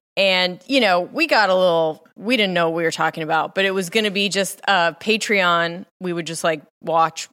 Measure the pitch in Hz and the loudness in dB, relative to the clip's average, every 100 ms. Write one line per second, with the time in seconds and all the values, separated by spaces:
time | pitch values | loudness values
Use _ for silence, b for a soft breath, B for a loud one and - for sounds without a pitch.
0 | _ - 190 185 180 180 - 269 214 180 | _ 0 2 2 0 -4 -2 2 4 2
1 | 180 269 320 262 196 185 185 165 160 151 | 0 -4 2 2 4 4 4 2 0 -4
2 | _ - 196 247 196 175 165 165 160 165 | _ -10 -2 0 2 2 0 0 -4 -2
3 | 160 165 156 160 151 - 196 190 170 226 | -4 -2 -4 -2 -2 -2 -2 -2 -2 -2
4 | 214 196 202 185 185 - - 190 170 165 | -2 -2 -2 -2 -4 -4 0 2 2 -2
5 | 220 226 - 202 180 170 170 175 - _ | -2 -2 0 2 2 2 0 -6 -16 _
6 | 185 170 160 165 170 156 - _ 156 165 | -6 -6 -6 -4 -2 -2 -8 _ -2 2
7 | 160 - - | 2 -2 -14